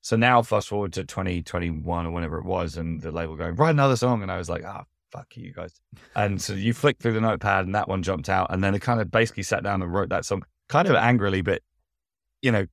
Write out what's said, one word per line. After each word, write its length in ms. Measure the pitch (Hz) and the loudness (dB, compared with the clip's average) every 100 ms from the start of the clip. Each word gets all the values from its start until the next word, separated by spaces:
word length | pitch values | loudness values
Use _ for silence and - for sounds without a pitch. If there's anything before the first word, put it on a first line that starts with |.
So 160 | - 113 | 0 2
now 260 | 120 123 | 6 6
fast 260 | 113 110 - | 4 0 0
forward 240 | 104 101 | -4 -4
to 120 | 90 | -6
twenty 380 | 95 - 95 90 | -6 -4 -2 -2
twenty-one 640 | 82 90 87 78 80 85 82 | -2 -2 -2 -4 -2 -4 -2
or 60 | |
whenever 260 | 85 82 82 | -4 -4 -6
it 60 | |
was, 320 | 90 92 85 76 | -4 -2 -2 -4
and 260 | 82 82 | -6 -6
the 80 | 85 | -6
label 240 | 80 82 | -6 -6
going, 220 | 78 82 85 | -6 -6 0
"Write 140 | 156 | 2
another 260 | 151 139 123 | 4 4 4
song." 260 | 123 117 | 2 0
And 80 | 95 | -2
I 80 | 92 | -6
was 100 | 85 | -4
like, 160 | 87 | -6
"Ah, 200 | 87 - - _ _ | -6 -12 -14 _ _
fuck 260 | - - - | -18 -16 -16
you 160 | 98 | -16
guys." 280 | - 85 _ _ - - | -12 -14 _ _ -20 -12
And 260 | - 104 98 | -2 0 -2
so 120 | - | -4
you 200 | 98 101 | -2 0
flick 260 | 117 127 - | 2 2 2
through 140 | 117 | 0
the 60 | 110 | 2
notepad 460 | 110 104 104 98 92 | 0 0 2 2 2
and 80 | |
that 140 | 104 - | -2 0
one 160 | 95 | -2
jumped 240 | 90 92 - | 0 -2 0
out. 240 | 95 92 | 0 2
And 100 | 92 | 2
then 140 | 98 101 | 2 2
I 20 | |
kind 220 | - 117 | 0 0
of 100 | 95 | 2
basically 320 | 113 113 - | 2 2 -2
sat 220 | 98 104 | -2 -2
down 180 | 101 98 | 0 -2
and 100 | 90 | -2
wrote 180 | 90 90 | -2 0
that 140 | 92 | -2
song 200 | - 101 - _ _ | -2 -6 -6 _ _
kind 180 | 143 185 | 0 4
of 80 | |
angrily, 480 | 123 117 123 101 95 | 4 6 4 4 0
but, 200 | 90 92 _ _ _ _ _ _ _ _ | 0 -2 _ _ _ _ _ _ _ _
you 80 | 131 | 2
know, 140 | 110 95 | 2 0